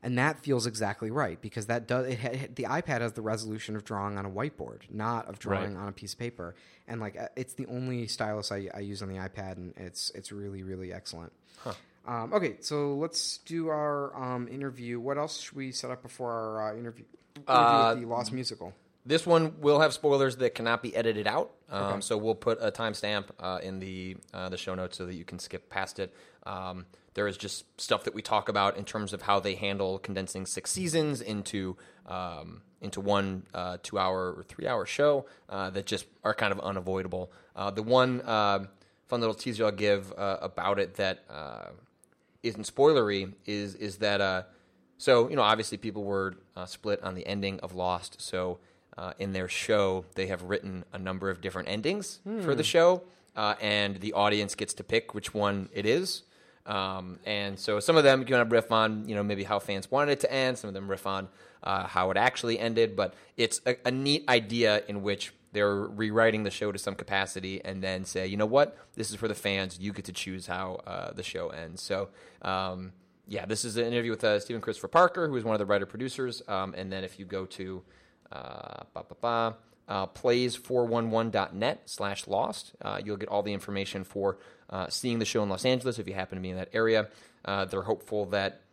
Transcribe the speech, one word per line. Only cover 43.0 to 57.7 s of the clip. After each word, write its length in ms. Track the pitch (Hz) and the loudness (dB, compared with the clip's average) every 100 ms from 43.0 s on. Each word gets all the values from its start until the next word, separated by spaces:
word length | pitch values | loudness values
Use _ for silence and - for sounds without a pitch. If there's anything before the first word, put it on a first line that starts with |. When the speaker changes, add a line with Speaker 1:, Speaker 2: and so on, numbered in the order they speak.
| 104 98 95 - - | 6 2 -2 -8 -6
Speaker 2:
is, 300 | 104 104 92 | -4 -4 -6
is 220 | 104 92 | -8 0
that, 240 | 107 101 | 2 4
uh, 220 | 98 92 92 - _ _ _ _ | 2 2 -4 -18 _ _ _ _
so, 320 | - 123 123 | 6 6 6
you 60 | 147 | 4
know, 60 | |
obviously 360 | 107 110 107 101 | 4 4 2 -4
people 260 | 110 104 | -6 -6
were, 320 | 101 98 95 92 _ - | -2 0 0 -4 _ -12
uh, 100 | 92 | -12
split 360 | - 107 101 | -8 -2 0
on 140 | 95 92 | -2 -6
the 100 | - | -4
ending 340 | 101 98 98 | -2 -2 -2
of 120 | 87 | -6
Lost, 480 | 90 90 90 - - | -2 0 0 -2 -12
so, 380 | - 92 92 87 _ _ _ - | -6 -2 -2 -4 _ _ _ -12
uh, 160 | 90 - | -10 -6
in 140 | 98 | -4
their 160 | 95 90 | -2 -2
show, 580 | - - 107 98 95 85 - | -4 2 4 4 2 -4 -4
they 120 | 95 | -2
have 160 | 90 | -4
written 400 | 90 98 95 92 85 | -2 -4 -2 -10 -10
a 60 | 98 | -8
number 300 | 92 92 95 | -6 -2 -2
of 100 | 90 | -2
different 280 | 92 92 87 | -4 -6 -4
endings 500 | 104 147 202 196 - | -2 0 -2 -6 -10
for 300 | 196 220 170 | -8 -4 0
the 100 | 139 | 2
Speaker 1:
Hmm. 40 | - | 4
Speaker 2:
show, 360 | 170 170 180 - - _ - | 6 6 6 -2 -20 _ -2
uh, 200 | 104 104 | 0 0
and 360 | 107 104 101 95 | 2 2 2 0
the 140 | 104 | -2
audience 420 | 98 104 104 101 - | 4 4 4 0 -4
gets 180 | 101 | -6
to 100 | - | -6
pick 300 | 98 110 - | 0 0 0
which 200 | 104 - | -8 -6
one 360 | 107 101 98 95 | 0 2 2 -4
it 140 | - 101 | -2 2
is. 380 | 143 185 - _ _ _ _ - | 2 2 -6 _ _ _ _ -6
Um, 540 | 101 95 95 92 90 - | -2 -2 -4 -8 -10 -4
and 320 | 104 101 98 | -2 -2 -4
so 220 | - | 0